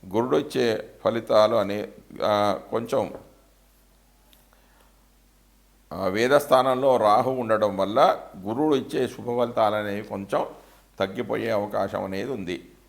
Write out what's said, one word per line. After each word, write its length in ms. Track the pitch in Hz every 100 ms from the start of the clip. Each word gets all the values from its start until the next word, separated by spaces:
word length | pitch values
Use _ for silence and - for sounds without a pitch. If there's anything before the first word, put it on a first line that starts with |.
| 95
గురుడిచ్చే 800 | 104 123 151 147 135 123 107 - -
ఫలితాలు 520 | 95 117 113 110 107 113
అనే, 320 | 98 104 - - - -
ఆ, 360 | 98 104 104 95 -
కొంచెం, 420 | 113 117 135 98 - - _ _ _ _ _ _ _ _ _ _ _ _ _ _ _ _ _ _ _ _ _ _ _ _ _ _
ఆ, 140 | 82 95
వేదస్థానంలో 920 | 98 123 143 - 131 131 127 135 127
రాహు 340 | 107 107 131
ఉండడం 460 | 131 117 110 104 95
వల్ల 400 | 95 117 170 - - -
గురుడు 380 | 95 113 156 139
ఇచ్చే 320 | - 151 123
శుభ 180 | - 120
ఫలితాలు 500 | 120 120 117 107 107
అనేవి 280 | 104 101
కొంచెం 420 | 104 101 98 143 - - - - _ _
తగ్గిపోయే 500 | 98 107 120 113 113
అవకాశం 540 | 107 101 104 101 101
అనేది 280 | 95 95 117
ఉంది. 380 | 127 87 87 - _